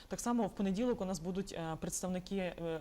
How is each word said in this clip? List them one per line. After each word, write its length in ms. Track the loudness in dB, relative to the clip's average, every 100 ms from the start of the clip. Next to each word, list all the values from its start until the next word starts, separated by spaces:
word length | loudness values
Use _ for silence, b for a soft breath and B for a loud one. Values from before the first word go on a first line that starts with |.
| -8
так 120 | -4
само 260 | 2 4 2
в 40 |
понеділок 500 | 2 2 4 2 2
у 40 |
нас 140 | 0 -2
будуть, 320 | -2 -2 -2
е, 240 | -4 -4 -2
представники, 560 | -4 -2 0 -2 0 0
е, 440 | 0 -2 -2 -2